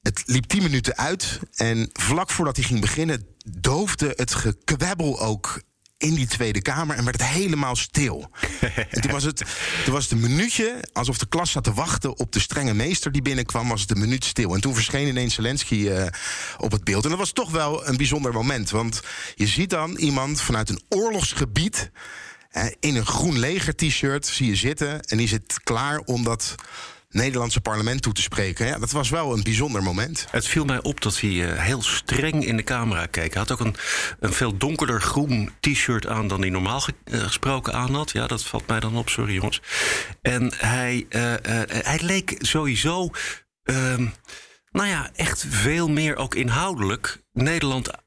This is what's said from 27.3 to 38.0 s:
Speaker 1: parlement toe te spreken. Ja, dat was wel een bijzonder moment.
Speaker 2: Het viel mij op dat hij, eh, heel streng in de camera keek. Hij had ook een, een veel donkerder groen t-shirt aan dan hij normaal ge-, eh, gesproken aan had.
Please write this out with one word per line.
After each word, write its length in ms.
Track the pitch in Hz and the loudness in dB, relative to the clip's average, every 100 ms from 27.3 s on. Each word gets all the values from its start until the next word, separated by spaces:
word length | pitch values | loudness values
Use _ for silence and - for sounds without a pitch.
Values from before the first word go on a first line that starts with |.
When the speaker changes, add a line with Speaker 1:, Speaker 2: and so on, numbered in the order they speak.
| 127 117 - | 0 0 0
Speaker 1:
parlement 420 | 113 107 110 131 | 0 0 0 0
toe 100 | 127 | 0
te 100 | 101 | 0
spreken. 440 | - - 98 87 117 | 0 0 -2 0 -2
Ja, 120 | - | 0
dat 120 | 117 | -2
was 180 | 147 120 | 0 0
wel 220 | 165 156 | 0 0
een 100 | 113 | 0
bijzonder 400 | 98 110 147 107 | 2 2 2 2
moment. 440 | 95 90 127 165 - | 0 0 -2 -4 -2
Speaker 2:
Het 160 | 117 - | -2 2
viel 180 | 160 | 0
mij 180 | 143 127 | 2 0
op 180 | 143 139 | -2 -2
dat 200 | 110 - | -2 0
hij, 300 | 104 87 87 | 2 2 0
eh, 100 | 82 | 0
heel 200 | 87 131 | 0 0
streng 600 | 110 - - 120 151 156 131 | 0 -2 0 2 2 2 0
in 100 | 113 | 0
de 60 | |
camera 420 | - 123 113 87 82 | 0 0 0 0 -2
keek. 260 | - 82 | -2 -2
Hij 100 | 98 | -2
had 80 | 107 | -2
ook 80 | - | 0
een, 140 | 113 101 - - - - | 0 -2 -4 -2 -4 -2
een 120 | 104 | 0
veel 240 | - 123 98 | 2 0 0
donkerder 460 | 139 156 139 113 | 0 0 0 0
groen 480 | - 143 147 113 101 - | 0 0 2 0 0 -2
t-shirt 460 | 147 139 - 117 - | 0 2 2 0 0
aan 220 | 110 107 | -2 0
dan 120 | 95 | 0
hij 100 | 95 | 0
normaal 300 | 92 92 131 | 0 0 0
ge-, 140 | 139 - | -4 -8
eh, 160 | - 117 | -6 -4
gesproken 540 | 104 - 139 131 120 | -2 -2 0 0 -2
aan 200 | 117 127 | -2 0
had. 160 | 139 | -2